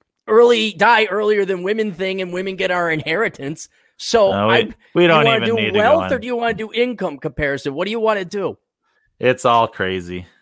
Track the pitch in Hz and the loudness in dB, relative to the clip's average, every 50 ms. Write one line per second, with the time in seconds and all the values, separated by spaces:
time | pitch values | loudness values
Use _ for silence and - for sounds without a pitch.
0 | _ _ _ _ _ - 214 226 240 240 240 220 220 214 180 160 202 226 240 220 | _ _ _ _ _ 2 4 6 6 6 6 2 0 -4 -2 2 2 4 4 4
1 | 220 190 185 214 214 214 214 202 196 185 190 180 180 190 220 220 214 214 170 170 | 2 0 -2 -2 0 0 0 0 0 -2 -4 -4 -4 -4 -4 -2 -4 -4 -4 -6
2 | 190 190 190 196 185 180 175 180 190 196 190 180 190 185 180 180 170 165 160 156 | -6 -6 -4 -6 -6 -6 -6 -6 -6 -8 -6 -4 -4 -2 -2 -2 0 -2 -2 -4
3 | - 156 160 202 226 196 - - 139 143 160 - - - _ _ _ _ _ _ | -4 -4 -2 -2 -2 -4 -6 -8 -10 -10 -10 -10 -14 -20 _ _ _ _ _ _
4 | - - - - 202 - 95 98 104 110 117 120 - - - _ _ _ - 170 | -8 0 2 4 4 4 2 2 2 2 4 2 2 0 -6 _ _ _ 0 2
5 | 175 170 160 151 - - - - - 226 226 220 214 214 190 208 208 247 302 - | 4 6 6 4 4 4 2 2 0 0 0 0 -2 0 2 2 4 4 2 2
6 | - - 269 240 214 247 247 233 233 233 220 170 220 208 226 220 247 254 240 - | 2 -2 -4 -4 -4 -6 -6 -4 -2 -4 -4 -4 -8 -8 -2 -2 -2 -2 -2 -6
7 | 190 170 143 135 - 151 - - 151 139 139 139 - 143 135 151 185 202 220 233 | -6 -6 -6 -6 -10 -10 -6 -4 -4 -2 -4 -4 -6 -6 -4 -4 -4 -4 -4 -2
8 | 220 220 214 196 185 160 202 202 185 135 101 _ _ _ _ _ _ _ _ _ | 0 0 0 -2 -4 -6 -6 -6 -6 -6 -6 _ _ _ _ _ _ _ _ _
9 | _ _ _ - - 127 127 - - 123 117 117 117 110 - - 98 92 95 92 | _ _ _ -2 0 0 0 2 2 4 4 4 2 0 -2 -4 -4 -4 -4 -6
10 | 87 87 90 90 87 - _ _ | -6 -8 -10 -10 -12 -14 _ _